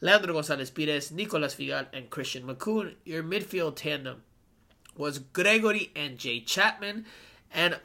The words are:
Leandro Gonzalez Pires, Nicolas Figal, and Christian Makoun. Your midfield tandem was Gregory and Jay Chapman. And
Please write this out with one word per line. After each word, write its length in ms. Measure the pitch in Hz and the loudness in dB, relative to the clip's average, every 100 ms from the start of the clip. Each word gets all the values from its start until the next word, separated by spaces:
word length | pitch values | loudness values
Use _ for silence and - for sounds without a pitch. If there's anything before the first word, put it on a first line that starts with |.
Leandro 320 | 175 208 185 | 6 6 6
Gonzalez 360 | 160 151 139 127 | -2 0 -2 -4
Pires, 440 | - 151 147 - | -2 0 0 -4
Nicolas 420 | 160 214 160 143 139 | -6 0 0 0 -4
Figal, 320 | 139 139 135 | -4 -4 -6
and 160 | 135 120 | -10 -10
Christian 340 | 151 131 131 127 | -8 -6 -6 -8
Makoun. 500 | 131 214 220 185 - - | -6 0 0 0 -8 -8
Your 180 | 160 | -6
midfield 540 | 160 202 196 185 160 139 | -2 -4 -2 -2 -2 -2
tandem 460 | 151 147 131 120 _ _ _ _ _ _ - - | -4 -4 -6 -12 _ _ _ _ _ _ -18 -6
was 220 | 147 143 | -4 -4
Gregory 720 | 131 - 196 220 214 208 - 175 | -6 2 6 6 4 2 -2 -6
and 220 | 143 123 | -8 -6
Jay 240 | 131 120 | -4 -4
Chapman. 640 | - 190 208 - 202 214 220 - - - - | -2 4 4 2 -8 -10 -12 -18 -20 -20 -8
And 260 | - 175 - | 2 2 2